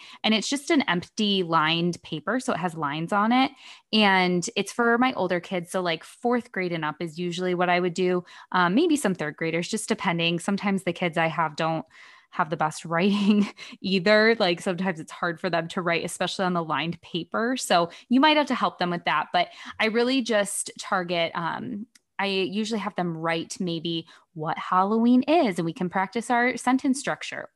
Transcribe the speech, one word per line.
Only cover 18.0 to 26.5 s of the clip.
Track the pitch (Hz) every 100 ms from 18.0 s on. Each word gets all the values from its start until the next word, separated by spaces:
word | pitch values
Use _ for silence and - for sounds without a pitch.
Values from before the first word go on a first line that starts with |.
| -
you | 247
might | 302 302
have | 294
to | 240
help | 196 -
them | 180
with | 175 175
that, | 156 156
but | 180 175 - 247 -
I | 220
really | 220 240 269
just | 226 214 202 - - -
target, | - 190 175 175 165 -
um, | 160 - - 202 220 _ _ -
I | 196
usually | 190 185 202 214 220
have | 196 -
them | 175 160
write | 165 165 - -
maybe | 180 165 165 165 160 - _
what | 165 156 156
Halloween | - 185 196 226 233 247
is, | 254 339 254 175
and | 165
we |
can | 160 180
practice | 190 190 233 220
our | 240 240